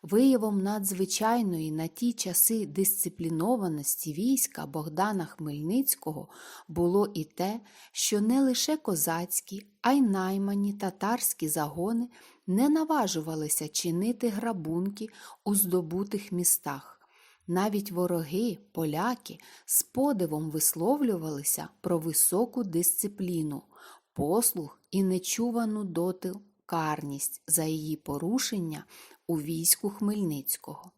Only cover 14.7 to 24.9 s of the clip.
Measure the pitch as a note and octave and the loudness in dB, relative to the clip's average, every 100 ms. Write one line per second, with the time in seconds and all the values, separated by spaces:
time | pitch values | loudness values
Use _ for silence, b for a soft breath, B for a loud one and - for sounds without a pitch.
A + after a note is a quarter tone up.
14.7 | E3 G3 G3+ A3 B B B - G3+ G3 | -2 -2 -4 -12 B B B 0 0 2
15.7 | F3+ D#3+ F3+ G3+ G3+ G3+ F3+ F3 - D3+ | 0 0 -4 -4 -6 -4 0 2 0 -2
16.7 | C#3 - - _ b b b - F3+ G#3 | -8 -10 -20 _ b b b -2 0 2
17.7 | G#3 G3+ F3 F3+ E3+ D3+ F#3 A#3 F3 - | 0 -2 -2 0 0 -2 -2 -2 -4 -8
18.7 | - D#3+ D3 G#3+ B3 - - B B - | -4 -2 0 -2 -4 -10 -18 B B 0
19.7 | - - - C#4+ A3 E3+ D3+ D#3 D#3 D3+ | 0 0 2 2 2 0 -2 -2 0 0
20.7 | D#3 F3+ D4 C4 F#3 D#3+ C#3+ C#3+ - D#3 | 2 2 2 2 0 -4 -4 -2 -4 -6
21.7 | _ - F3 E3 D3+ - F3+ A#3 B3+ G3+ | _ -2 0 0 2 2 4 0 0 0
22.7 | E3 F3 - G#3 G3+ F3+ E3+ D3+ C#3 _ | 0 0 0 -4 -4 -2 0 -2 -4 _
23.7 | B B B _ - C#3+ G3+ A#3 F#3 D3 | B B B _ -4 2 2 2 -2 -8
24.7 | - _ | -12 _